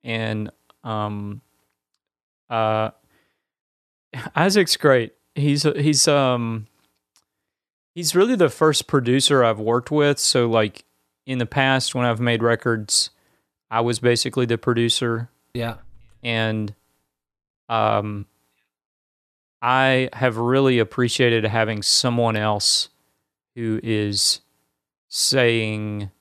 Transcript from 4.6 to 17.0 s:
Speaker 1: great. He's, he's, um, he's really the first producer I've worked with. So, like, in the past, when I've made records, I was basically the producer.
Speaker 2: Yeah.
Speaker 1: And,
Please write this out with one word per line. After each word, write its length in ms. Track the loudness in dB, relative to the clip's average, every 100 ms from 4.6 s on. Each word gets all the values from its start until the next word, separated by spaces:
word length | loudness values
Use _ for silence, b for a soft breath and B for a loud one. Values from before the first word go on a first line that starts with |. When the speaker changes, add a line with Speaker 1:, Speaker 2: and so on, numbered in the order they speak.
| 2 2
Speaker 1:
great. 360 | 4 4 2 _ _ -2
He's, 280 | 0 2
he's, 440 | 0 0 0 2 2
um, 580 | 4 2 0 -2 -6 -10 _ _ _ _ _ _ _ _ _ _ _ _
he's 220 | -8 -2 2
really 200 | 4 4
the 140 | 2
first 380 | 4 2 2 0
producer 560 | 0 2 2 4 4
I've 160 | 4 2
worked 320 | 0 -2 0
with. 280 | 0 2 2
So, 280 | 0 2 2
like, 340 | 2 0 -4 -20 _ _ _ -10
in 120 | -6
the 80 | -4
past, 500 | 0 2 2 0 -2
when 100 | -2
I've 140 | 0
made 240 | 0 0
records, 680 | 0 0 0 -4 -2 -4 -4 _ _ _ _ _ _
I 80 | -2
was 200 | -2 0
basically 460 | 2 2 0 -2 -2
the 120 | -2
producer. 720 | 0 0 0 0 -2 -4 -8 _ _
Speaker 2:
Yeah. 220 | -10 -10 -10 -18 -20 -20 _
Speaker 1:
And, 540 | -6 -2 -2 -2 -6 -10 _ _